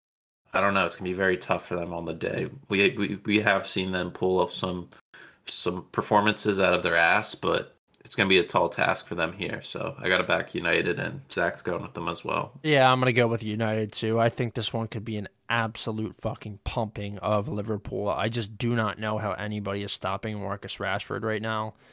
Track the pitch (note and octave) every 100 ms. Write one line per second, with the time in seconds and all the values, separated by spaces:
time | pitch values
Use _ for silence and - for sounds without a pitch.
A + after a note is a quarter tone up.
0 | _ _ _ _ _ F#2+ G2 G2 E2+ -
1 | F#2 F2+ F#2+ F2+ - F2+ - F2 E2+ E2+
2 | E2 E2 - - F2+ - - G2 G2+ G#2
3 | G2+ G2 - G#2 G#2+ G2 - G2+ F#2 F#2
4 | F2 - F#2 F#2 F2+ - F#2 F2+ E2+ -
5 | _ - - _ - - F2+ F2+ - -
6 | - G#2+ G#2 G#2 G#2+ F#2+ F2+ F2 E2+ E2+
7 | E2 G2 G#2+ - F2 E2+ - _ _ -
8 | - - G2+ F#2 E2+ F#2 E2+ - F2+ F2+
9 | - F2 E2 F#2+ F#2 G#2 - - - -
10 | F#2+ F#2 F2+ F2 - F2 E2+ E2+ F#2 E2+
11 | F2 C#3 - - F2 - - F2 E2+ -
12 | E2+ E2+ - - - - D#3 C#3+ C3 B2+
13 | B2+ A#2+ A#2 A#2 A2 G#2+ A2+ A2 G#2+ -
14 | A2+ A2+ A#2 - A#2+ A#2+ G#2+ A#2 A2+ A2+
15 | A2+ G#2+ G2+ - - A#2 A2 A2+ - G#2+
16 | A2 - A2 G#2 G#2+ G2 - - G#2+ -
17 | G2+ G#2 G2 G#2+ G#2+ G#2 G2+ G#2+ - G#2
18 | G2+ D2+ A2 A#2 G#2+ G#2+ A#2+ A#2+ G#2+ G2+
19 | G#2+ G#2+ G#2 G#2+ G#2 G#2 G2+ G2+ G2+ -
20 | F#2+ G2 G#2+ G#2 G2 G2+ G2 - G2 G2+
21 | - G2+ A2 G#2+ A2+ A2 A2 - _